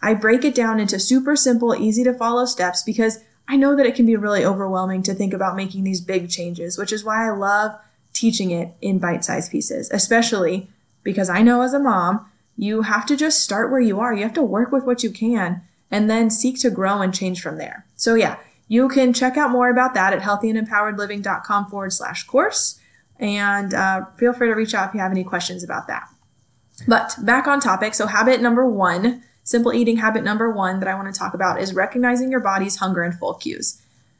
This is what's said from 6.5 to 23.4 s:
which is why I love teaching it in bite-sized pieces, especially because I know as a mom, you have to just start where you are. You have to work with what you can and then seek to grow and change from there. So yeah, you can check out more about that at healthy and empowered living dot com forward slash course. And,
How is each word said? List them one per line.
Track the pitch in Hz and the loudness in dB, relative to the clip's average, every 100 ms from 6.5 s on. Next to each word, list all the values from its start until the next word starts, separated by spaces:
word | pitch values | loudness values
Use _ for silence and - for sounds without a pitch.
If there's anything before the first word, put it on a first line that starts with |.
| 175 170 190 | -8 -8 -8
which | 196 | -6
is | 214 | -6
why | 214 220 226 | -4 -2 -2
I | |
love | 202 196 208 214 214 _ _ _ | -2 0 0 0 -6 _ _ _
teaching | - 226 - 185 | 0 0 0 -2
it | 170 170 - | -2 -6 -6
in | 196 190 | -2 0
bite-sized | 175 170 - - 165 | 0 -2 -2 -4 -4
pieces, | - - - - | -4 -4 -6 -4
especially | 202 - 226 226 208 170 190 - _ _ _ | -2 2 2 2 0 0 -2 -8 _ _ _
because | 202 202 185 | -4 -2 0
I | 180 | 4
know | 233 240 | 6 6
as | 254 | 2
a | 277 | 2
mom, | 277 196 175 208 - _ _ - | 2 2 2 0 -4 _ _ -6
you | 202 220 | -2 0
have | 214 214 226 | 0 0 0
to | 285 | 0
just | 311 302 | 2 0
start | - 202 240 | 0 -2 0
where | 262 | 2
you | 226 196 | 2 2
are. | 240 | 0
You | 208 | 0
have | 214 | -2
to | 330 | 0
work | 240 196 240 | 0 2 2
with | 277 254 | 0 0
what | 240 | 0
you | 226 | -2
can | - 220 233 175 175 - _ - | -2 0 0 0 -4 -8 _ -6
and | 208 214 | 0 2
then | 226 226 | 4 2
seek | 220 254 254 | 2 0 0
to | 247 | -2
grow | 185 190 202 | 0 -2 0
and | 185 | 0
change | 185 185 180 | -2 -4 -6
from | 165 156 | -8 -10
there. | - - - - | -12 -14 -18 -4
So | - | 2
yeah, | 226 190 - - _ - | 4 2 -2 -16 _ 0
you | 226 254 | 2 4
can | 269 254 | 4 4
check | 240 254 262 | 4 2 2
out | 277 | 2
more | 247 247 | 4 4
about | 240 254 208 | 4 2 2
that | 190 | 2
at | 185 | 0
healthy | 202 202 220 | -2 -2 0
and | 220 | -2
empowered | 220 208 214 202 | -2 0 -2 -4
living | 202 202 | -6 -6
dot | 196 180 | -6 -6
com | - 202 196 | -2 -2 -2
forward | 202 190 | -8 -4
slash | 190 - 180 - | -6 -6 -12 -2
course. | 254 403 - - - _ _ _ - | 0 2 0 -4 -6 _ _ _ -8
And, | 208 202 | -4 0